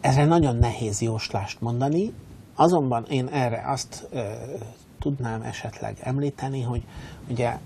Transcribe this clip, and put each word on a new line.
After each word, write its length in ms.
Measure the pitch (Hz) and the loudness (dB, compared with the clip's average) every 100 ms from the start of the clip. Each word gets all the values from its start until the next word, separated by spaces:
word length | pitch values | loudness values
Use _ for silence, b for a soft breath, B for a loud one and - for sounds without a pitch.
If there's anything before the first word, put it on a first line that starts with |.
Ezre 240 | 139 135 | 4 6
nagyon 300 | 151 170 143 | 6 6 6
nehéz 460 | 117 117 110 113 98 | 4 2 2 -4 0
jóslást 600 | 117 110 - 104 101 - | -2 -2 -4 -4 -4 -6
mondani, 520 | 117 120 139 160 220 - - - - - | -4 0 2 2 0 -6 -18 -20 -14 4
azonban 440 | 160 175 135 117 113 | 6 6 4 0 0
én 180 | 135 127 | -2 0
erre 360 | 147 123 113 | 0 0 0
azt, 420 | - 135 - - - | -2 -4 -6 -12 -8
ö, 200 | 131 104 113 120 135 110 - - - | -6 -6 -6 -10 -10 -12 -16 -20 -4
tudnám 420 | 147 139 120 113 | -4 -2 -2 -4
esetleg 560 | 117 - 113 - 110 107 | -6 -8 -10 -8 -8 -6
említeni, 600 | 131 131 143 - 139 135 | -4 0 -2 -2 -4 -2
hogy 220 | 120 120 - B B B - | -2 -4 -6 B B B -6
ugye 280 | 120 120 120 | -2 0 -2